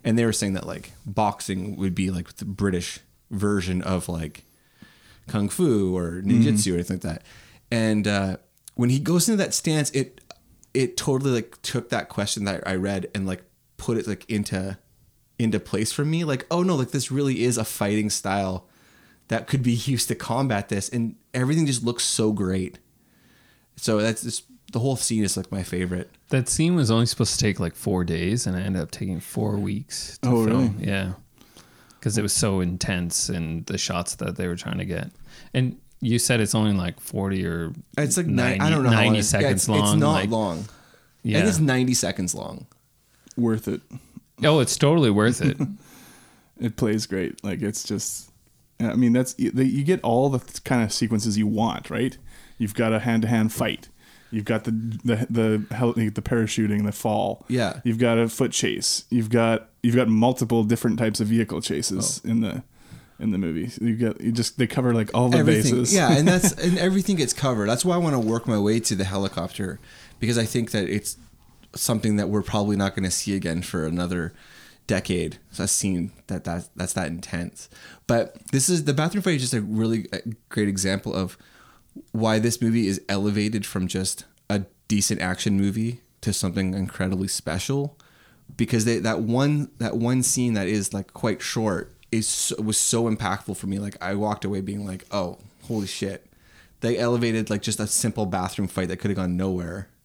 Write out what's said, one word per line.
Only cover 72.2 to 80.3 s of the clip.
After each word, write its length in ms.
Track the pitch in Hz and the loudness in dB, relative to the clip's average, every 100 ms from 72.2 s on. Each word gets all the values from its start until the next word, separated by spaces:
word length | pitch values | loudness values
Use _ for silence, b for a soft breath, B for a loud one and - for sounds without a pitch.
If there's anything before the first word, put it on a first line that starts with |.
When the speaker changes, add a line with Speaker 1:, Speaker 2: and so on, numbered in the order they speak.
| 95 | 2
Speaker 1:
we're 140 | 104 | 0
probably 340 | 92 107 101 101 | 0 0 2 2
not 180 | 98 | 0
gonna 160 | - 92 | 0 -2
see 240 | - - | -2 -2
again 280 | 98 85 82 | -2 -2 -4
for 240 | 85 90 78 | -4 -4 -2
another 480 | 87 90 90 80 B B B B B - | -2 -2 -2 -4 B B B B B -2
decade. 520 | 95 95 90 80 - _ | -2 0 -2 -2 -8 _
It's 100 | - | -6
a 80 | 95 | -2
scene 420 | - 101 90 85 - - | 0 0 -2 -4 -10 -8
that, 160 | 90 | -8
that, 240 | - 87 - | -4 -8 -8
that's 200 | - 90 | -8 -6
that 120 | - 82 | -4 -4
intense. 600 | 85 - 85 87 - - B B B - | -6 -8 -8 -8 -12 -20 B B B 0
But 280 | 117 101 - - | 0 0 -8 -2
this 180 | 135 135 | 0 2
is, 160 | 175 147 | 2 2
the 80 | |
bathroom 280 | 139 160 208 | 0 0 0
fight 120 | 185 151 | 0 0
is 60 | |
just 120 | 127 | 0
a 60 | 120 | -2
really, 460 | 104 110 110 113 95 | -2 0 0 0 -4
uh, 60 | 92 113 | -8 -8